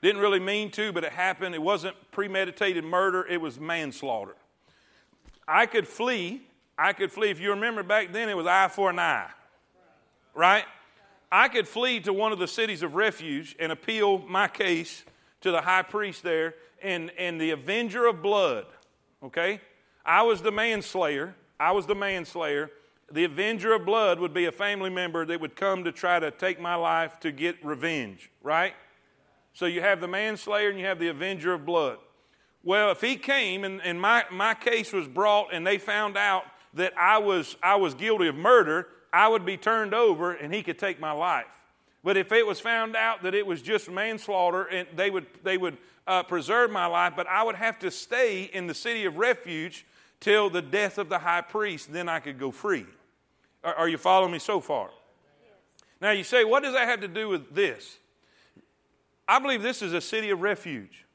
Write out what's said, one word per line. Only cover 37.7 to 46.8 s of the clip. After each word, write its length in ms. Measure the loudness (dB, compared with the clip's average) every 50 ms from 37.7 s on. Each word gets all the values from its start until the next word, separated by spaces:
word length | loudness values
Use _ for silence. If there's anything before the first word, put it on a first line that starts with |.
| 6
was 180 | 6 4 2 0
guilty 320 | -2 0 0 2 4 2
of 80 | 2 2
murder, 540 | 2 6 8 8 8 8 6 2 -2 -2 -6 -16 _ _ _ 6
I 160 | 6 6 8
would 180 | 6 4 0
be 100 | -2 -6
turned 380 | -2 0 0 2 2 0 0 2
over 380 | 4 4 4 4 4 0 -4 -4
and 200 | -4 -6 -4 -4
he 120 | -4 -4
could 120 | -4 -6
take 220 | -4 -4 -4 -4 -4
my 140 | -6 -6 -4
life. 340 | -2 0 0 0 0 -2 -6 -16 _ _ _ _ _ _ _ _ _ _
But 140 | 0 2
if 160 | 2 2 4 4
it 120 | 4 4
was 140 | 2 -2 -4
found 380 | -2 -2 0 0 0 -2 0
out 260 | 0 0 0 0 -2 -4
that 100 | -2 -2
it 140 | 0 -2
was 160 | -2 -4 -6 -4
just 260 | -2 -2 -2 -2 -4
manslaughter, 760 | -6 -4 -4 -4 -4 -8 -6 -4 0 2 2 2 2 0 -2
and 240 | -2 -4 -6 -6 -6 -4
they 120 | -2 -2 0
would, 180 | 0 -2 -6 -8 -20 -8 -4
they 120 | -2 -2
would, 220 | 0 -2 -4 -6 -8 -20 _ _ _ _
uh, 200 | 0 0 0 0
preserve 480 | 0 -4 -4 -2 0 2 4 4 2 2
my 140 | 0